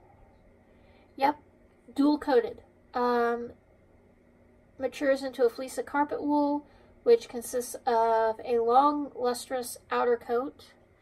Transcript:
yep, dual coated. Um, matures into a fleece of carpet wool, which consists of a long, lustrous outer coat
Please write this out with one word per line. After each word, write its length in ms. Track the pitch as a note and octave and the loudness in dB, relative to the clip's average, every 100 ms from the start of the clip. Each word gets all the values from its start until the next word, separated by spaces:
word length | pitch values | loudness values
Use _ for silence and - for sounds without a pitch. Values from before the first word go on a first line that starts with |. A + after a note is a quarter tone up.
| - - - _ - _ _ _ - - - - | -20 -20 -20 _ -20 _ _ _ -20 -20 -20 -2
yep, 220 | C4+ D4 _ _ _ _ - | -2 -2 _ _ _ _ -16
dual 240 | A#3+ C#4+ D4 | 0 2 2
coated. 460 | - B3 A3 - - _ _ | 2 2 2 -8 -20 _ _
Um, 580 | B3 B3 A#3+ A#3+ A#3+ A#3+ - _ _ _ _ _ _ _ _ _ _ _ _ | -4 0 0 0 -2 -8 -16 _ _ _ _ _ _ _ _ _ _ _ _
matures 440 | C4 - C#4+ C4+ | -8 -2 0 0
into 220 | C4+ B3+ A#3+ | -2 0 0
a 40 | |
fleece 280 | - C4 - | 0 -8 -8
of 80 | - | -4
carpet 360 | C#4+ D4 - | -2 0 -2
wool, 420 | D4 D4 C#4+ D4 - - - - | 0 0 2 -2 -6 -20 -20 -6
which 260 | - A#3 - | 4 4 4
consists 460 | B3 A#3 B3 A#3+ - - | -12 -8 -6 -8 -6 -2
of 540 | A3+ A3+ A3+ A3+ A3 | 2 2 2 0 -2
a 160 | - A#3+ | -2 0
long, 520 | A#3 B3 D4 D4 C#4 - | 4 4 4 2 -6 -4
lustrous 640 | B3 A#3+ - C4 B3 - - | -4 -4 -6 -8 -8 -12 -6
outer 260 | B3 B3 A#3 | -2 0 0
coat 560 | - A#3+ C#4+ - - _ _ _ | -2 -4 -4 -10 -20 _ _ _